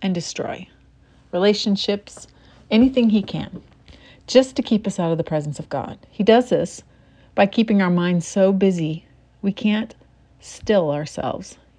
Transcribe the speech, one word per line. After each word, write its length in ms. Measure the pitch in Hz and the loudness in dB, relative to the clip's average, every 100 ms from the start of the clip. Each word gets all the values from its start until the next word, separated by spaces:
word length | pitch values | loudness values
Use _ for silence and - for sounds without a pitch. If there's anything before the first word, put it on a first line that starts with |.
and 140 | 190 170 | -4 -4
destroy 520 | 165 - - - 185 _ _ _ _ _ _ | -6 -8 -8 -10 -16 _ _ _ _ _ _
relationships, 960 | 175 202 208 214 196 - 202 - - - _ _ - - | 0 2 2 0 -2 -2 -4 -8 -20 -20 _ _ -20 0
anything 400 | 220 262 254 233 | 4 4 4 2
he 140 | 208 | 2
can, 380 | 196 160 - 170 - _ - - - - - | 0 -8 -10 -14 -20 _ -20 -20 -20 -20 2
just 280 | 247 262 - | 4 4 0
to 60 | |
keep 240 | - 214 208 | -2 -2 -2
us 140 | 190 | -4
out 120 | 170 | -2
of 60 | 165 | -2
the 60 | |
presence 340 | 160 156 147 147 | -2 -4 -4 -8
of 100 | 156 | -8
God. 300 | 139 - - - | -8 -8 -14 -10
He 120 | - | 0
does 260 | 208 226 247 | 4 4 4
this 340 | 160 175 - - _ _ _ _ | 0 -2 -8 -20 _ _ _ _
by 140 | - 196 | 0 2
keeping 340 | 233 220 202 | 2 2 2
our 80 | 180 | 2
minds 380 | 175 175 175 165 | 2 2 0 -2
so 260 | 202 190 | 2 2
busy 520 | 190 196 175 156 160 - _ _ _ | 4 2 0 -2 -6 -12 _ _ _
we 100 | 196 | -6
can't 440 | 196 214 214 247 - _ _ _ _ | -2 -2 -2 -4 -14 _ _ _ _
still 480 | - - - 202 156 | -20 -8 0 0 0
ourselves. 680 | 147 151 - - - 190 - _ | -2 -6 -8 -6 -8 -12 -20 _